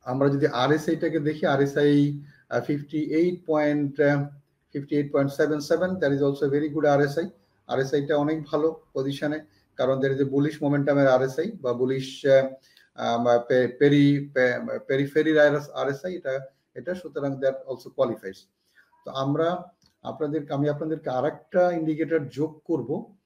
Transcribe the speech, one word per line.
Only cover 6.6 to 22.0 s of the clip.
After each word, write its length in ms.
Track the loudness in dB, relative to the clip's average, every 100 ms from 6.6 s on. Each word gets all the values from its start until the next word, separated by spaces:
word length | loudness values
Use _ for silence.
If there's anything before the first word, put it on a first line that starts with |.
| -2
good 120 | 0 2
rsi। 420 | 4 2 -2 -6 -12 _ _ -6
rsi 400 | -4 0 -2 0
ta 100 | 0
onek 300 | 0 -4 -4
bhalo 340 | 0 0 -2 _
পজিশনে, 460 | -6 -6 -4 -6 -6 -10 _ _ -4
কারণ 240 | -2 0
there 140 | 0
is 120 | 0 0
a 40 |
bullish 320 | 0 0 -2
momentum 360 | -2 0 2 4
এর 80 | 6
আরএসআই 440 | 4 2 -2 -6
বা 220 | -4 -4
bullish, 580 | -2 -2 -2 -6 -4 4
আহ, 240 | 4 4 -8 _ _ _
আহ, 440 | -6 -2 0 4 2 4
পে-, 200 | 2 2 2
পেরি-, 500 | 4 6 4 2 -2
পে-, 440 | 0 0 0 -6 -8 -4
পেরিফেরির 520 | -2 0 0 2 4 4 4 -4
আরএসআই 400 | -6 -6 -4 -8
এটা, 260 | -8 -6 -6 -8 _ _
এটা, 200 | -14 -10
সুতরাং 360 | -10 -8 -6 -6
that 240 | -2 -2 -2 -10
also 180 | -12 -12 -2
qualifies। 400 | -2 -2 -10 -16 _ _ _ _ _ _
তো 60 | -12
আমরা 520 | -6 -2 0 0 -2 -10 _ _ _
আপনাদেরকে, 500 | -12 -6 -4 -4 -4
আমি 160 | -2 -2
আপনাদেরকে 420 | -2 -6 -6 -4
আরেকটা 600 | -2 -2 -4 _ 2 2
ইন্ডিকেটর 580 | 0 -2 -2